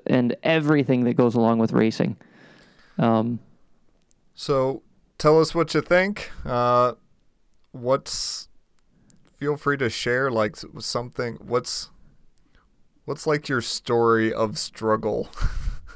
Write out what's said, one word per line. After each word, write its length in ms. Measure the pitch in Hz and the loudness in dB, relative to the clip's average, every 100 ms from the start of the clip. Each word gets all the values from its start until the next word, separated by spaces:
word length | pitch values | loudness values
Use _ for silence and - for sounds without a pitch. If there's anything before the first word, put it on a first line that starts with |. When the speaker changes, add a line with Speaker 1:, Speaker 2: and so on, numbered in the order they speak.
| - | 0
Speaker 1:
and 280 | 127 120 - | 0 0 -2
everything 640 | - 160 147 151 131 127 123 | 0 0 2 2 2 2 2
that 80 | |
goes 220 | 120 120 117 | 2 2 4
along 240 | 113 113 | 2 2
with 120 | 113 | 2
racing. 460 | 123 110 - - - _ _ - - _ _ _ - | 2 2 2 -4 -4 _ _ -20 -20 _ _ _ 0
Um, 420 | 117 113 117 117 - _ _ _ _ _ _ _ _ - | 2 2 0 -6 -12 _ _ _ _ _ _ _ _ -12
Speaker 2:
So 460 | - 135 131 135 - _ _ - | -2 0 0 -4 -14 _ _ 0
tell 220 | 156 160 | 6 6
us 160 | 156 165 | 6 0
what 180 | 160 | 0
you 60 | 156 | 0
think. 500 | - 175 196 208 - - - | 2 2 2 -4 -12 -10 -4
Uh, 500 | 123 123 123 123 - _ _ _ _ _ _ _ | 0 4 4 2 0 _ _ _ _ _ _ _
what's, 800 | 131 120 139 - - - - - - _ _ _ _ _ - _ _ | -8 -2 -2 -2 -8 -6 -10 -14 -20 _ _ _ _ _ -20 _ _
feel 180 | 143 143 | -4 -2
free 220 | 143 139 | -2 0
to 120 | 120 | -2
share, 400 | - 120 123 135 | -2 -2 0 0
like, 280 | 110 107 - | 0 -2 -4
s-, 80 | - - | -16 -12
something. 560 | - 123 123 - 120 - | -6 -6 -6 -8 -8 -8
What's, 560 | - 120 - - - - - _ - _ _ _ _ _ _ _ - | -4 -2 -2 -8 -10 -20 -20 _ -20 _ _ _ _ _ _ _ -12
what's, 220 | 143 160 | -6 -2
like, 200 | 147 - | -2 -2
your 140 | 127 | -4
story 720 | - - - 117 117 113 110 | -2 -8 0 2 4 4 2
of 240 | - 110 107 | 0 -2 -4
struggle? 720 | - - 110 110 110 117 - | -10 -4 -2 0 0 -4 -6
<laughs> 60 | - - - - - - | -2 -2 0 -4 -6 -12